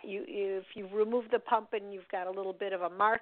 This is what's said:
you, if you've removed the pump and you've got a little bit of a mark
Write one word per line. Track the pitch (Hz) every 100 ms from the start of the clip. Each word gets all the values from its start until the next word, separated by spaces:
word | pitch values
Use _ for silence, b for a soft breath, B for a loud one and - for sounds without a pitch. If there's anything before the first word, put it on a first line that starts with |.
you, | - 196 -
if | 202 196 190 190 214
you've | 190
removed | 208 214 247 226
the | 233
pump | - 226 214
and | 220 202
you've | 196 -
got | 190 185
a |
little | 190 190
bit | 190 196
of | 190
a | 175
mark | 185 208 226